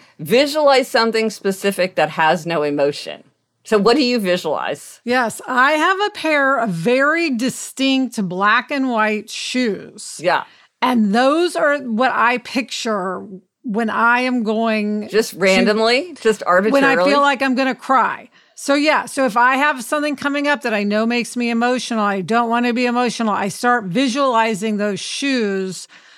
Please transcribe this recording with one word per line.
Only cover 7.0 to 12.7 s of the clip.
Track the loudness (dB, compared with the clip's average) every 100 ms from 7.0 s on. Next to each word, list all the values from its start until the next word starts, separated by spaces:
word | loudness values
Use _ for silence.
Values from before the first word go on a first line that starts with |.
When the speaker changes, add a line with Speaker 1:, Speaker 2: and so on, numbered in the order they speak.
| 2 2 0
Speaker 2:
distinct | -2 -2 -4 -8 -2 0 2 0 -2 -4
black | 0 2 2 0
and | -2 -2
white | 0 0 -2 -6
shoes. | -10 -6 -2 -2 -4 -8 -18 -18 -6
Speaker 1:
Yeah. | 0 0 -2 _ _ _
Speaker 2:
And | 0 2 2
those | 2 4 2 0 0
are | 0 0
what | -2 0 0
I | 2 2 0
picture | -4 -6 -6